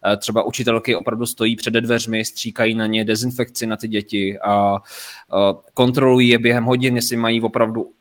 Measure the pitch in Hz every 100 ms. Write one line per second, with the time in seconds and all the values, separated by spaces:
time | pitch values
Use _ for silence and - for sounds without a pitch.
0 | 98 104 - 110 113 123 120 113 127 90
1 | 117 113 117 - 113 113 117 117 117 117
2 | 113 110 110 - 117 110 113 113 110 110
3 | 107 110 123 123 117 - 113 107 113 104
4 | 104 104 98 101 104 104 101 98 - -
5 | - - - 98 98 98 _ - 127 127
6 | 131 127 120 117 117 120 117 127 127 123
7 | - 117 113 113 110 120 110 110 - _